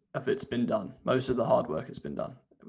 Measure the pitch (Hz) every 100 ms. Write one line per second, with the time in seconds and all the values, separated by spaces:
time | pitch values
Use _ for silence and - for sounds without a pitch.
0 | _ - 127 - - 120 120 110 92 -
1 | - 127 123 123 117 120 - 76 - -
2 | 73 69 - - _ _